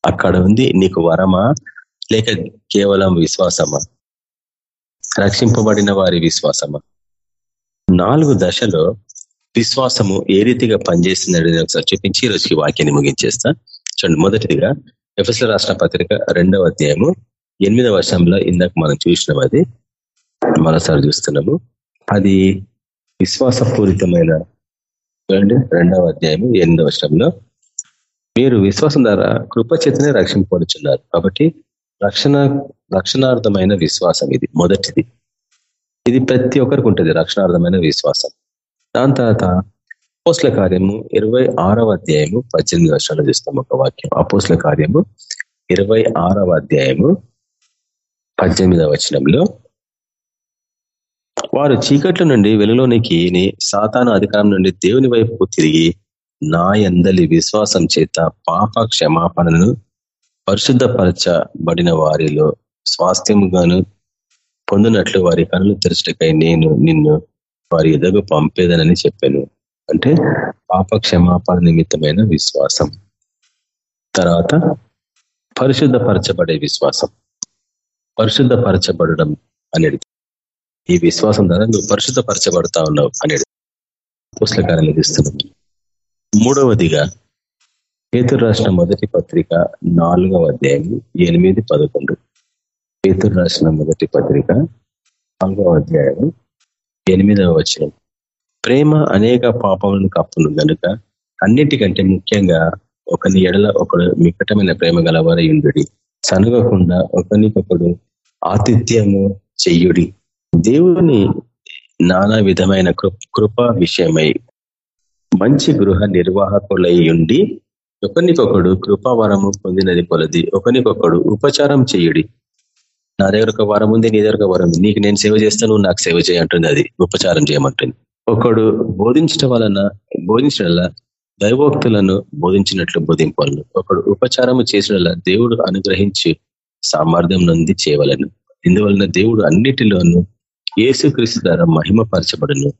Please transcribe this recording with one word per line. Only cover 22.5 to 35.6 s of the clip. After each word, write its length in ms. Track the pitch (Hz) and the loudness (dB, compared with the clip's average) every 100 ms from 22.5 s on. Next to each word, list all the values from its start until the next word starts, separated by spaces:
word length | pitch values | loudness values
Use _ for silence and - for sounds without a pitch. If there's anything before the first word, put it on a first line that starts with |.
| 95 98 _ _ _ _ _ | 0 -10 _ _ _ _ _
విశ్వాసపూరితమైన, 1080 | 95 - 131 120 - - 98 92 92 87 82 78 - _ _ _ _ _ _ _ - | -4 0 0 0 0 0 0 0 0 2 2 0 -4 _ _ _ _ _ _ _ -2
చూడండి, 280 | 95 101 127 127 | 2 2 2 2
రెండవ 320 | 87 87 92 85 | 2 2 2 0
అధ్యాయము 360 | - 80 78 120 110 | -2 -2 -2 0 2
ఎనిమిదవ 260 | 85 82 76 | 2 2 0
వచనంలో, 380 | - - 78 143 - _ _ _ - - _ _ _ _ 113 | -2 -2 2 0 -2 _ _ _ -20 -20 _ _ _ _ 0
మీరు 180 | 131 117 98 | 2 4 2
విశ్వాసం 340 | 101 156 147 | 2 0 2
ద్వారా 240 | 117 95 101 117 - | 2 2 0 -2 -2
కృప 160 | 117 113 165 | -4 -2 0
చేతనే 260 | 147 131 147 123 | 0 0 0 2
రక్షింపబడుచున్నారు. 840 | 87 104 92 90 85 - 71 65 _ | 0 -2 -2 -2 -4 -6 -4 -4 _
కాబట్టి 320 | 85 95 95 156 - _ _ _ _ | -4 -2 0 -2 -2 _ _ _ _
రక్షణ, 340 | 101 - 139 143 139 139 - - _ 95 | -6 -2 0 2 0 -2 -8 -20 _ -6
రక్షణార్థమైన 760 | - 131 131 120 113 98 92 98 | -2 -2 0 0 0 0 0 0
విశ్వాసం 420 | 80 - 90 80 76 | -2 -2 -2 -2 -2
ఇది 120 | 65 - 78 | -4 -4 -2
మొదటిది. 420 | 87 98 - - - _ _ _ _ _ | 0 0 -2 -6 -6 _ _ _ _ _